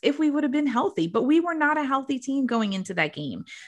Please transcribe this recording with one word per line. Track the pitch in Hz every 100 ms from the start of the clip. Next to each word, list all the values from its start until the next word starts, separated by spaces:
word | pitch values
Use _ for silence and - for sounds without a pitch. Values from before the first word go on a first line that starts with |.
if | - 285
we | 311
would | 285
have | 294
been | 294 294
healthy, | 233 381 - 170
but | 214
we | 254 320
were | 339
not | 320 294 302
a |
healthy | 277 269 269 262
team | 269 277 254
going | 233 214
into | 190 185
that | 175 151
game. | - 143 - - -